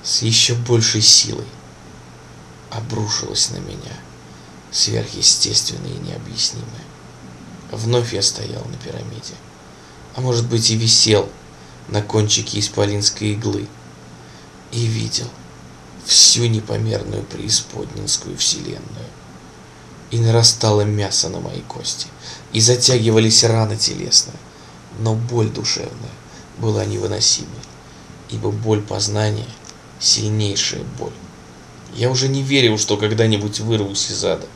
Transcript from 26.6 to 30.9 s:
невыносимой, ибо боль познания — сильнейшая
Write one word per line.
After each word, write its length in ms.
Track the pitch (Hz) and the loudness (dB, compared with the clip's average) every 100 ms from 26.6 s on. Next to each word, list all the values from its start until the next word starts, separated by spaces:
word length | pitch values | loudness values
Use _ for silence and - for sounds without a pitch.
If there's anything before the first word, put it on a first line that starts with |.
| 110 107 | -2 0
невыносимой, 640 | 101 101 101 101 - - - - - - - - - - - | -2 -2 -4 0 2 2 -4 -14 -16 -20 -20 -20 -20 -20 -12
ибо 220 | 107 104 | -4 -4
боль 320 | 104 110 107 | -2 0 0
познания — 640 | 104 98 104 104 107 107 113 - - - - - | 0 -4 -2 0 0 -2 -8 -14 -20 -20 -20 -4
сильнейшая 840 | - - 107 107 104 98 - - - | 0 2 0 0 0 0 -2 -4 -8